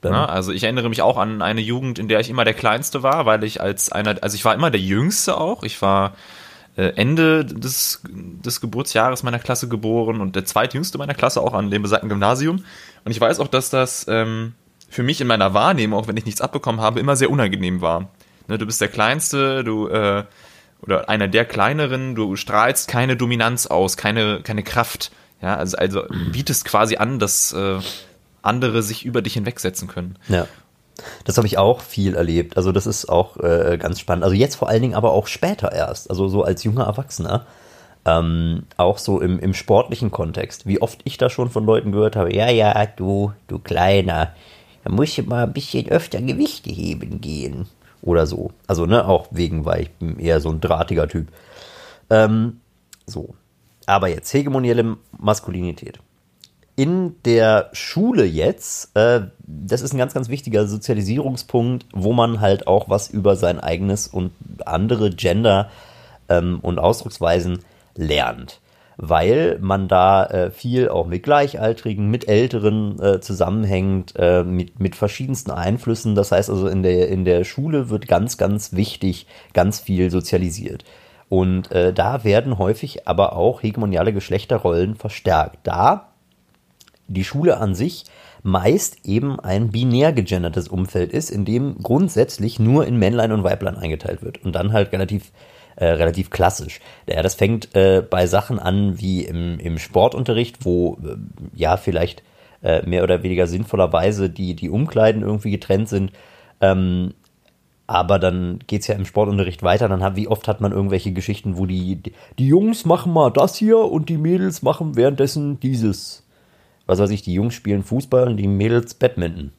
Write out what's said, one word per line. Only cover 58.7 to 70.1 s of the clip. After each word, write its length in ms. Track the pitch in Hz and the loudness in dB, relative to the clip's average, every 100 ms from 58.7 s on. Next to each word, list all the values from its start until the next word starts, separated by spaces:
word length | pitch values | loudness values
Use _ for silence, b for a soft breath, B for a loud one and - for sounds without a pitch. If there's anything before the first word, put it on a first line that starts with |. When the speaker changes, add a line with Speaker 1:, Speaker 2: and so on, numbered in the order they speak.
| - - 104 | -12 -4 2
Speaker 1:
äh, 240 | 113 120 98 _ - | 4 4 0 _ -18
das 360 | 76 92 127 | -14 -6 -4
ist 100 | 135 | -2
ein 60 | 131 | -2
ganz, 160 | 127 | -2
ganz 160 | 135 120 | -2 -6
wichtiger 360 | 139 - 110 104 | -6 -2 0 0
Sozialisierungspunkt, 1160 | 104 - 110 98 123 135 123 - 123 120 123 - | -2 -2 -2 0 -2 -2 -6 -2 0 0 -2 -6
wo 220 | 98 98 | -2 0
man 260 | 120 117 113 | 2 2 2
halt 260 | 104 98 - | 2 2 2
auch 220 | 95 - | 2 2
was 220 | 98 - | -2 -2
über 260 | 104 101 95 | 0 2 4
sein 240 | 90 87 | 2 0
eigenes 460 | - 85 95 101 - | -4 -2 -2 -2 -4
und 260 | 104 90 - - - | -6 -6 -8 -20 -14
andere 460 | - 82 107 120 107 | -6 -2 0 2 0
Gender, 580 | 85 92 92 113 98 107 B B B B B _ | 0 0 2 4 4 2 B B B B B _
ähm, 280 | 87 87 87 | 2 2 -2
und 160 | - 90 | -2 0
Ausdrucksweisen 800 | 87 - 113 - 85 87 87 90 b b b - | 2 2 -4 -4 0 2 0 -6 b b b -8
lernt. 640 | 80 73 60 60 64 - b b b b | -2 0 0 -4 -14 -20 b b b b
Weil 640 | 78 82 87 131 170 - | 0 2 4 4 2 0
man 280 | 95 98 95 | 0 0 2
da, 360 | 92 92 | 4 6